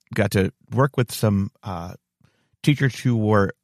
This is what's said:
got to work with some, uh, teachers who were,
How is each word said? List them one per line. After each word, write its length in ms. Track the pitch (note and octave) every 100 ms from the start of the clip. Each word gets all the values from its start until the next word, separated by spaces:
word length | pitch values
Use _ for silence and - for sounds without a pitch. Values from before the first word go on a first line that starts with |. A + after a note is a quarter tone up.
| -
got 180 | - G2+
to 200 | G#2+ F#2+ - -
work 240 | A2+ C#3 -
with 160 | A#2+
some, 360 | - A2 G2+ G2 _
uh, 300 | G#2 F2 F2 - _ _ _ _ _ _
teachers 380 | - C#3+ C#3 -
who 160 | C3 A#2
were, 380 | G#2+ G#2+ G2 -